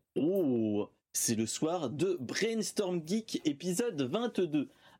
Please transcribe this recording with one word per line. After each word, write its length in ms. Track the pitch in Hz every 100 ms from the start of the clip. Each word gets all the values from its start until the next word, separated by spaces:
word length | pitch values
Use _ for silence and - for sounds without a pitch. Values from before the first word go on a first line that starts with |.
| _
Oh, 760 | - 277 196 147 117 107 104 - _ _
c'est 220 | - - 110
le 100 | 110
soir 420 | - 156 175 135
de 300 | 147 190 175
Brainstorm 800 | - - 220 226 202 - 185 180
Geek, 380 | 156 220 - - 156
épisode 560 | 143 180 175 240 151
vingt-deux. 640 | 127 202 240 - 170 147 - _ -